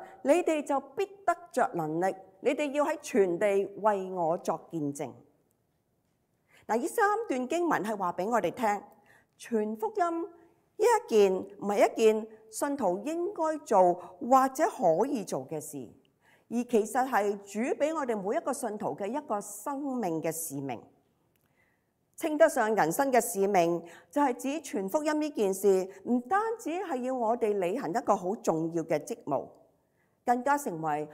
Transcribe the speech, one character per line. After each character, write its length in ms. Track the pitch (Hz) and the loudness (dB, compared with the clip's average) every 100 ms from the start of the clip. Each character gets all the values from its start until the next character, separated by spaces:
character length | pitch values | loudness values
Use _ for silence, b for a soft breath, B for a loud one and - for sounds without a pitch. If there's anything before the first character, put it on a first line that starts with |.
| B B | B B
你 80 | 254 330 | 2 4
哋 280 | 349 311 | 4 0
就 160 | 302 277 - - | 0 -4 -4 -6
必 100 | 392 - - | -6 -4 -4
得 100 | 339 - | -4 -4
着 180 | - - | 0 0
能 260 | 170 156 160 | 0 -4 0
力， 160 | 190 185 - _ | -2 -2 -14 _
你 120 | 240 | -2
哋 200 | 294 294 | 0 -2
要 140 | 285 285 | 0 0
喺 120 | 311 | -2
全 360 | - 240 190 170 | -2 2 2 2
地 280 | 208 196 196 - | 2 2 0 0
為 280 | 208 202 185 | 0 0 -4
我 240 | 185 160 175 | -2 0 0
作 280 | - 165 - | -2 -6 -6
見 100 | 165 143 | -4 -4
證。 180 | 143 135 117 _ _ _ _ _ _ _ _ _ _ _ _ b b - | -4 -10 -12 _ _ _ _ _ _ _ _ _ _ _ _ b b -4
嗱， 120 | 220 | -2
呢 100 | 311 | 0
三 180 | - 403 415 466 | 2 2 2 -2
段 180 | 262 247 | -4 -2
經 220 | 339 349 | -2 0
文 160 | 147 | 0
係 140 | 202 208 | 0 -2
話 160 | 180 | -2
畀 160 | - 190 | -2 0
我 120 | 233 | 0
哋 100 | 175 | 0
聽， 300 | 156 220 202 - _ b b b _ | 0 -2 -2 -6 _ b b b _
傳 380 | - 226 214 220 | -4 -2 -2 -4
福 180 | 440 440 | -4 0
音 240 | 349 339 | -2 -2
呢 80 | 403 B B B _ - | -8 B B B _ 2
一 320 | 466 427 - | 4 4 4
件 240 | 220 196 185 | 4 6 4
唔 300 | - - 202 | -4 -8 -2
係 260 | 202 330 | 2 2
一 40 | - | 6
件 300 | 220 220 214 B B | 4 4 -4 B B
信 280 | - 294 277 | -6 -4 0
徒 200 | 202 185 | 0 0
應 340 | 226 330 359 | -4 -4 -4
該 240 | 415 320 311 - | -2 -2 -2 2
做 280 | 202 180 175 B B | 6 6 4 B B
或 260 | 233 262 262 | 4 4 4
者 180 | 262 359 | 2 -2
可 360 | - 185 160 269 | 2 2 4 2
以 180 | 269 185 | -2 -4
做 200 | 156 131 | -6 -6
嘅 140 | 156 | -10
事， 300 | 147 143 110 - _ _ b b b | -8 -12 -12 -16 _ _ b b b
而 60 | 233 | -6
其 220 | 240 220 214 | 2 2 2
實 200 | 247 262 | 0 2
係 320 | 226 208 202 | 2 0 -2
主 200 | - 208 262 - | -6 -4 -4 0
畀 180 | 302 | -2
我 140 | 320 262 | -2 -2
哋 100 | 214 | -2
每 200 | 190 294 | -2 -4
一 20 | |
個 140 | 330 | -4
信 240 | 269 226 208 | -4 -6 -4
徒 180 | 160 147 | -6 -4
嘅 120 | 202 | -6
一 120 | 277 285 | -6 -4
個 140 | 208 | -6
生 560 | 202 - - 277 285 254 | -6 -10 -8 -6 -4 -2
命 240 | 196 160 | -2 -2
嘅 100 | 156 | -4
使 300 | 160 - 139 | -6 -8 -8
命。 200 | 139 113 - _ _ _ _ _ _ _ _ _ _ _ _ - | -8 -10 -14 _ _ _ _ _ _ _ _ _ _ _ _ -8
稱 200 | 320 302 | -4 4
得 100 | 320 | 4
上 260 | 277 220 | 4 0
人 160 | 208 160 | 2 2
生 220 | 165 277 | 2 4
嘅 80 | 247 | 2
使 260 | 226 196 196 | 2 0 4
命， 380 | 196 170 170 170 B B | 4 4 2 -4 B B
就 120 | 285 | 0
係 120 | 285 | 0
指 140 | 247 262 302 | 0 -4 -6
傳 260 | - - 190 | -6 -6 -2
福 160 | 311 | -2
音 160 | 302 302 | 0 0
呢 100 | 302 | -2
件 220 | 294 196 | 0 0
事， 320 | 190 208 190 185 B - | 2 4 4 2 B -2
唔 120 | 247 | -2
單 180 | 240 392 453 453 | 2 0 0 -4
止 120 | 302 | -6
係 260 | 339 381 262 | -6 -4 -4
要 120 | 247 | -4
我 240 | 262 220 240 | -2 0 0
哋 140 | 226 208 | 0 0
履 180 | 175 240 | 0 -2
行 120 | 165 | -2
一 40 | |
個 220 | 208 - 196 | -2 0 0
好 180 | 180 226 | 0 -2
重 360 | - 160 165 | 0 0 0
要 80 | 170 156 | -4 -2
嘅 120 | 151 | -2
職 220 | 147 - - | -4 -10 -4
務， 240 | 135 - - _ _ _ _ _ _ - | -4 -4 -16 _ _ _ _ _ _ 0
更 160 | 247 | 0
加 160 | 247 285 | 2 0
成 240 | 277 165 | 0 -4
為 280 | 160 151 151 | -2 -2 -4